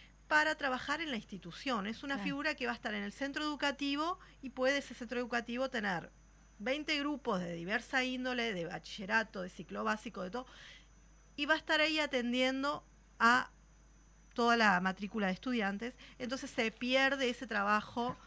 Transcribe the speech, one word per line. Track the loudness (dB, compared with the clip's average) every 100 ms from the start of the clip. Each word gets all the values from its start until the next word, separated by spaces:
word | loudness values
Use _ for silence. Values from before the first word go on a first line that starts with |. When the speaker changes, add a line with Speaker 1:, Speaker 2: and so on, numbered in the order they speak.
| -20 -20 2
Speaker 1:
para | 4 4 2
trabajar | -2 -2 -2 -2
en | -2
la | -4
institución. | -6 -12 -12 -6 -2 0 -2
Es | -6
una | -4 -2
Speaker 2:
Claro. | -2
Speaker 1:
figura | -2 -2 -2
que | -4
va |
a | -4
estar | -4
en | -4
el | -6
centro | -4 -4 -2
educativo | -2 0 -2 0 -2 0 0 -2 -10 -14
y | -10
puede | 2 2 2
ese | -2
centro | -10 -6 -4
educativo | -2 -2 -2 -2 -2
tener | 0 -2 -2 -6 -16 -20 -20 -20 -8
veinte | -4 -2 0 0
grupos | 0 -2 0 0
de | 0
diversa | -4 -2 -2 0 0 0
índole, | -2 -2 0 -2
de | -2 -4
bachillerato, | -8 -10 -10 0 0 0 -6
de | -8
ciclo | -10 -10 -4
básico, | -2 -2 -4 -8
de | -6
todo, | -8 -10 -16 -20 -20 -20 -20 -20 -20 -14 -4
y | 2
va | 2
a |
estar | 4 4
ahí | 4 4
atendiendo | 2 0 0 2 2 2 -2 -2 -8 -20 -20 2
a | 6 6 2 -10 -20 -20 -20 -20 -20 -20 -8
toda | 2 4 6
la | 6 6
matrícula | 2 -2 -6 0 0
de |
estudiantes. | 0 -2 0 0 -2 -8 -10 -18 -10
Entonces | -6 -4 -4
se | -2 -2
pierde | -2 2 4 4 4 0
ese | -2 -4
trabajo | 0 2 2 0 -4 -4 -6